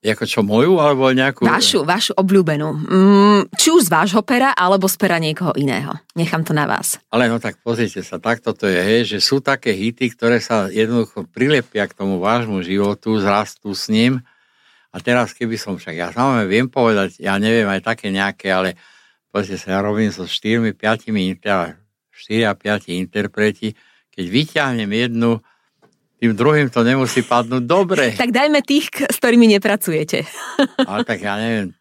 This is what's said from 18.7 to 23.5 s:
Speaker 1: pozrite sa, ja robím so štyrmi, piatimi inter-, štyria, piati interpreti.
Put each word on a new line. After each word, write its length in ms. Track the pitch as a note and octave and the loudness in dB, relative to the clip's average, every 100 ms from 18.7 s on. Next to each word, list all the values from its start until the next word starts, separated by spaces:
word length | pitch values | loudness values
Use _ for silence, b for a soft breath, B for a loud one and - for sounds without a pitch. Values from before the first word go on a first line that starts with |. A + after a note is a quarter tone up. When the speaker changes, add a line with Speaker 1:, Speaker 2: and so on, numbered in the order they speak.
| F2+ b b b b _ | -6 b b b b _
Speaker 1:
pozrite 320 | G2+ G2 F#2 | -6 -6 -8
sa, 160 | - F#2+ | -4 -2
ja 80 | |
robím 240 | G#2 G#2 G#2+ | -2 -2 -2
so 160 | F#2 | -4
štyrmi, 480 | F2 - G#2+ A#2 A2+ | -8 -6 -2 -2 -2
piatimi 560 | F#2 G#2+ A2 - G#2+ F#2 | -4 -4 -4 -4 -2 -2
inter-, 480 | F#2 G#2+ G2 E2+ D#2+ _ _ _ | -4 -2 -2 -2 -8 _ _ _
štyria, 480 | _ - G#2+ A2+ G2 | _ -6 -2 0 -2
piati 400 | G#2 G#2 - F2+ | -2 -4 -4 -6
interpreti. 800 | F2+ G#2 G2+ - G#2+ | -4 -4 -4 0 -2